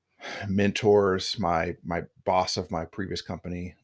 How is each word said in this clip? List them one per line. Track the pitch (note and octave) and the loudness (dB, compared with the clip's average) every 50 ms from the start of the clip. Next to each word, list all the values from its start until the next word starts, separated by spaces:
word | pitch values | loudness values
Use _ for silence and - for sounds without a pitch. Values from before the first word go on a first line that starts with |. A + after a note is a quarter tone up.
| _ _ _ - - - - - G#2 G#2 | _ _ _ -18 -14 -12 -10 -8 -4 -2
mentors, | F#2+ G2+ G2+ G2+ F#2+ - - G#2 G#2 G#2 G2+ G2 F#2 F#2+ - - - - | 2 2 2 2 2 2 4 6 6 8 6 4 2 0 -2 -4 -4 -2
my, | G2 E2+ F2 E2 E2+ F2 E2 - - | 0 0 0 0 0 -2 -6 -8 -6
my | E2+ E2+ E2+ D#2+ - _ _ - | -6 -4 -4 -6 -8 _ _ -2
boss | G2 F#2 F#2 F#2 - - | 0 2 2 2 0 -2
of | G#2 F2+ - | -6 -4 -4
my | G2+ D#2+ E2 | -6 -6 -6
previous | - - - F#2+ F2+ F2+ - | -8 -8 -10 -8 -8 -8 -8
company, | - - F#2+ - - F2 F2+ F2+ F2+ F#2 - _ | -8 -8 -10 -10 -8 -8 -8 -8 -8 -10 -12 _